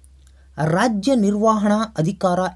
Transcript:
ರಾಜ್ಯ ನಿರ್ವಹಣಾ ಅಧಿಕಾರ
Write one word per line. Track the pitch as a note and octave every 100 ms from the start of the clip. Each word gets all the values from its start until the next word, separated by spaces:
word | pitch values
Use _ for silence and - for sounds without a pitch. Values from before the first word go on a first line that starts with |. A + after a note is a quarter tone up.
| - - - - - - D#3
ರಾಜ್ಯ | E3+ A#3+ G#3 A3
ನಿರ್ವಹಣಾ | C4 G3+ G#3 A3 A3 G#3 G#3 A3 -
ಅಧಿಕಾರ | D#3+ G3 F#3+ F3+ F#3